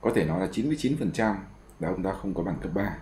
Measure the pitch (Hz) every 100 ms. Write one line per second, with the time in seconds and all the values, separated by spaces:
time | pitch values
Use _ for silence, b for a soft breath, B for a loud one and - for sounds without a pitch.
0 | 113 113 78 85 95 101 131 151 127 151
1 | 95 - 110 98 - - - - 82 92
2 | 92 95 101 90 87 85 - 92 101 -